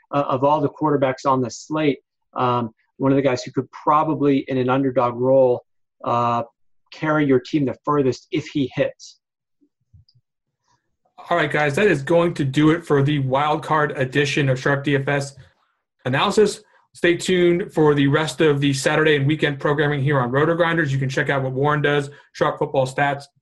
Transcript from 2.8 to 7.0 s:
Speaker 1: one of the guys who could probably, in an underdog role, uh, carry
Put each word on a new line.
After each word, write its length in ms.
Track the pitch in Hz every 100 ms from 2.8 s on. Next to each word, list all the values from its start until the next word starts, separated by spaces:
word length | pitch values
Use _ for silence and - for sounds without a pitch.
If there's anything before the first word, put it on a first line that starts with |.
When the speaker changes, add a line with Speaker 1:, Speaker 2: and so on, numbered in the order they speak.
| _ -
Speaker 1:
one 140 | 135
of 40 | 135
the 60 |
guys 220 | 135 127
who 80 | -
could 180 | 135 123
probably, 680 | - - 151 156 135 143 135 -
in 100 | 131
an 120 | 127
underdog 460 | 135 135 127 123 120
role, 500 | 127 135 127 123 - _ _ _
uh, 400 | 127 120 120 120 - _ _ _ _
carry 320 | -